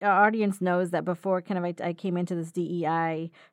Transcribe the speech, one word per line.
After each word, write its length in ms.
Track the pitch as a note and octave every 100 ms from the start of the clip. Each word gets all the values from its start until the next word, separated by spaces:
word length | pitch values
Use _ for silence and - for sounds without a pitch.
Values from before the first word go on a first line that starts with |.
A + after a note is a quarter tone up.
our 240 | G3+ F#3+ G#3
audience 360 | A3 G#3 F#3+
knows 300 | F#3 F3+ F3+
that 120 | F3
before 380 | E3 E3+ G3 F#3
kind 160 | F3 F#3+
of 60 |
I, 240 | F3 E3+ F3
I 40 |
came 240 | E3+ G3 F3
into 180 | F3+
this 160 | E3+ E3
D 300 | F3+ E3+ F3
E 60 | D#3
I 440 | E3 E3 D#3+ E3 - -